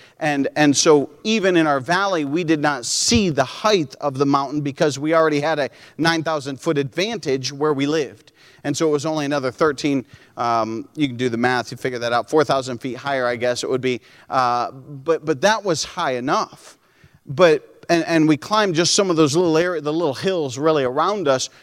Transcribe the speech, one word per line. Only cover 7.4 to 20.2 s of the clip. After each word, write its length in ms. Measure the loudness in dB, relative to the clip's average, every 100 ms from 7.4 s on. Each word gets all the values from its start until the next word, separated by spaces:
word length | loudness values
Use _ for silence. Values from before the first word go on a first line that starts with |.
| -4
where 200 | -4 -2
we 140 | 0 0
lived. 460 | -2 -4 -10 _ _ -20 _
And 120 | -8 -2
so 120 | 0
it 20 |
was 140 | 0 -2
only 200 | -4 -2
another 260 | -2 -2
thirteen, 540 | 0 0 0 -2 -2 -6 -20 -20 -6
um, 500 | 0 0 0 -6 -10 -4
you 120 | -4
can 100 | -2
do 120 | -4
the 80 | 0
math, 340 | 0 0 -4
you 60 | -8
figure 220 | -8 -4
that 140 | -2
out, 160 | -2 0
four 140 | 0
thousand 340 | 2 0 -2 -8
feet 200 | -8 -8
higher, 280 | -4 -2 -2
I 120 | -2
guess 260 | -2 -2
it 60 | -2
would 100 | -2
be. 200 | -2 -4 _ -20 -4
Uh, 400 | 0 0 0 -4
but, 560 | -8 -18 -12 -4 -2 -2
but 160 | 0
that 220 | 2 0
was 200 | -2 -4
high 300 | -4 -4 -4
enough. 640 | -2 -2 -2 -2 -12 -20 -20 _ _ _ _ -10
But, 560 | 4 6 6 0 -16 -2
and, 140 | 0 2
and 220 | 2 4
we 100 | 2
climbed 380 | 0 0 0 0
just 200 | 0 2
some 140 | 2
of 40 | 4
those 200 | 4 4
little 220 | 2 2
area, 240 | 0 -2
the 120 | -4
little 200 | -2 -2
hills 440 | -2